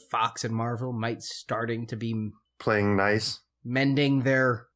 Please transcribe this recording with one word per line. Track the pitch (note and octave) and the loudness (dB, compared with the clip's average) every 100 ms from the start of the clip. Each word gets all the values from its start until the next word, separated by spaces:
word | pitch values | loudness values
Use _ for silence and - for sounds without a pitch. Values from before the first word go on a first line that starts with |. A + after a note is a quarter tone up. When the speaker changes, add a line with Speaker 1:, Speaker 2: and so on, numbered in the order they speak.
| - | -6
Speaker 1:
Fox | A#2 A2+ - A#2 | -2 -2 -2 -4
and | |
Marvel | A2+ A#2 A#2 B2+ | -2 -2 -4 -6
might | A#2 A#2 A#2 | -4 -4 -6
starting | - - - A2+ A#2 A#2 A#2 | -10 -10 -6 -4 -2 -4 -6
to | A2 | -6
be | A2+ A2 G#2+ - _ - | -4 -4 -6 -8 _ -4
Speaker 2:
Playing | - G#2+ G2+ G2 | 0 4 4 4
nice. | G2+ G#2+ - - _ _ A#2+ | 4 2 0 -8 _ _ -4
Speaker 1:
mending | C3 C#3 C#3 C#3+ C#3 | 0 2 4 4 2
their | B2+ C3 C3 A2+ - | 2 4 2 0 -4